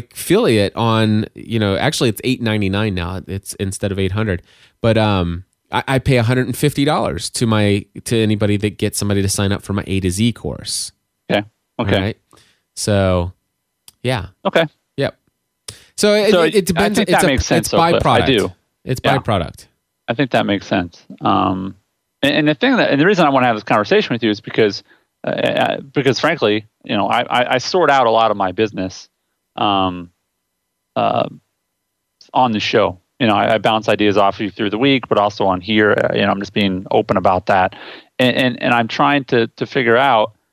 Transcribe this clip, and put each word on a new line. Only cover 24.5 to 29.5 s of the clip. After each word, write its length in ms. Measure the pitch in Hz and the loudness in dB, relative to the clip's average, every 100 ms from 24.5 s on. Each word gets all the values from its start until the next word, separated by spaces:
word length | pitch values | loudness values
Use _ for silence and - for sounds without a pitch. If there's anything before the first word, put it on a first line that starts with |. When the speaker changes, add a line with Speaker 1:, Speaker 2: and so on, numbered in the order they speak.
| - 107 95 _ _ _ _ - | 0 0 0 _ _ _ _ -8
Speaker 2:
uh, 40 | |
uh, 500 | - 120 110 123 - | -2 -2 0 -2 -2
because 400 | 139 147 131 - | -4 -2 0 2
frankly, 460 | 151 151 110 107 107 _ | 0 2 0 0 -4 _
you 120 | - 107 | -6 -4
know, 120 | 101 | 0
I, 140 | 113 | -2
I, 320 | - 123 123 | 0 0 0
I 40 | 131 | -2
sort 320 | - 185 151 | 0 2 4
out 160 | 135 117 | 4 4
a 40 | |
lot 200 | 113 113 | 4 2
of 60 | 104 | 2
my 160 | 92 | -2
business, 560 | 92 110 98 95 - - _ _ _ _ | 0 -2 -2 -8 -10 -20 _ _ _ _